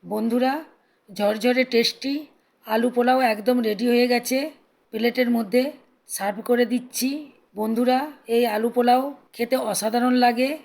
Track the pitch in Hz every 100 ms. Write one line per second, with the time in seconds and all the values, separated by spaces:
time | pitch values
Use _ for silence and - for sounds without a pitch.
0 | 180 208 226 240 254 285 311 _ _ _
1 | _ 190 202 214 226 247 254 233 - -
2 | 277 285 302 _ _ _ - 220 240 240
3 | 240 254 254 214 214 247 226 202 240 240
4 | 247 240 240 262 302 - _ _ _ 220
5 | 233 240 240 240 214 240 262 - _ _
6 | _ - 196 202 220 240 240 247 247 -
7 | 254 285 294 _ _ 196 214 226 247 254
8 | 302 294 - 233 240 214 226 233 240 247
9 | 269 277 _ - 233 262 240 190 214 233
10 | 247 247 247 233 262 311